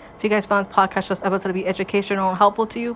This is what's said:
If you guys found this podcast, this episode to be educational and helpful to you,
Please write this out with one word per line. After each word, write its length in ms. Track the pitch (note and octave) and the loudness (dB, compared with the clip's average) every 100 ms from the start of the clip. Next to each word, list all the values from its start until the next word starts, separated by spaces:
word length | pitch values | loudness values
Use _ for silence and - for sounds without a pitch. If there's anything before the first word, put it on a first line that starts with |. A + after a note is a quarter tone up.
| - - | -20 -6
If 60 | |
you 80 | G#3+ | 0
guys 160 | G#3 G3 | 0 2
found 200 | G3+ G3 | 0 2
this 60 | |
podcast, 360 | - F#3+ - - | 2 2 0 -2
this 160 | F3+ | -2
episode 240 | G3 F#3+ F#3+ | 0 -2 -2
to 60 | |
be 120 | F#3 F#3 | -2 -2
educational 640 | F#3+ F#3 G3+ G3 G3 F#3+ | -4 -2 -2 -2 -2 -2
and 100 | F#3 | 4
helpful 280 | G#3 G#3+ A3 | 2 4 -4
to 100 | A#3 | -4
you, 160 | A#3+ | -6